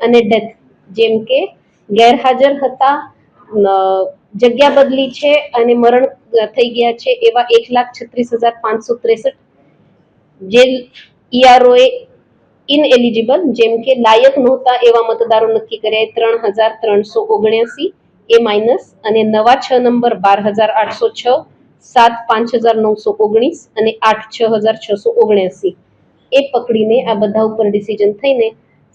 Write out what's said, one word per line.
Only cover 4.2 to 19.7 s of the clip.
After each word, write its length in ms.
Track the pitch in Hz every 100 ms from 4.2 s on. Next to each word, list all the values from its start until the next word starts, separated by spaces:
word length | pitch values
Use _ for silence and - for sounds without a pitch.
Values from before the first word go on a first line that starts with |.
| _ 208
જગ્યા 400 | 240 233 285 277
બદલી 340 | 247 269 262
છે 220 | - 294 294 -
અને 200 | 240 240
મરણ 320 | 240 240 247 269 - _ 233 214
થઈ 240 | 262 240
ગયા 220 | 233 233
છે 180 | 233 262 240
એવા 240 | 226 233 240
એક 200 | 233 233
લાખ 200 | 247 247
છત્રીસ 380 | - 240 247 240
હજાર 220 | 226 233 233
પાંચસો 320 | 220 226 -
ત્રેસઠ, 440 | 240 233 226 539 - _ _ _ _ _ _ _ _ _ _
જે 240 | 190 233 262 254 - - - _ _
ઈ 140 | 240 254
આર 140 | 254
ઓ 100 | 247 247
એ 100 | 254 - - _ _ _ _ _ -
ઇનએલિજિબલ, 720 | 294 285 247 240 220 226 311 311
જેમ 200 | 233 226 233
કે 100 | 262
લાયક 400 | 254 220 226 539 539
નહોતા 380 | 247 254 254 247
એવા 240 | 240 233 226
મતદારો 400 | 226 226 220 220
નક્કી 300 | 220 - 214
કર્યા 220 | 214 220
એ 120 | 220
ત્રણ 380 | - 226 233 220
હજાર 200 | 208 220 220
ત્રણસો 400 | 226 202 208 226
ઓગણ્યાસી 680 | 214 214 214 220 233 - 370 - _ _ -
એ 120 | 233
માઇનસ 420 | 226 208 226 - - _
અને 160 | 214 220
નવા 340 | 220 214 226 269
છ 120 | -